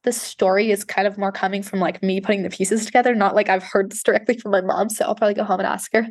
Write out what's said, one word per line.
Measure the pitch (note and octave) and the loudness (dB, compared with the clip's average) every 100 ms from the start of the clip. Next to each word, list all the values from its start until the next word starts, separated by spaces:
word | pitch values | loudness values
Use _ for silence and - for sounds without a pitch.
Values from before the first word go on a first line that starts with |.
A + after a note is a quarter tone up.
| B3 | -4
this | A#3 | -4
story | - - F#3+ G3 A3 | -6 -2 2 2 2
is | G3+ | 0
kind | - - G3+ | -2 -2 -2
of | G3+ | 0
more | G3 | -4
coming | G3 F#3+ G3 | -2 -2 -2
from, | G3 F#3+ | -4 -2
like, | E3 - | -2 0
me | F#3+ F#3+ | -2 0
putting | G3 G3+ | 0 0
the | F#3 | -2
pieces | - F#3+ A3 A3 | -2 0 -2 2
together, | B3 B3 | 2 4
not, | A3+ G3 G#3 | 4 2 2
like, | G3+ | 2
I've | F#3+ | 0
heard | - G3+ G3 | 0 -2 0
this | - | -2
directly | - G#3+ A3 A#3+ | 2 2 2 -2
from | G#3 | 0
my | G3 | 0
mom. | F#3 F3+ A3 | 2 0 -2
So | - - | -2 -2
I'll | G#3+ | 0
probably | G#3+ G#3 | 0 0
go | |
home | G#3+ F#3 | -2 -2
and | F#3+ | -2
ask | G3 - | -4 -2
her | A3+ A3+ | 0 0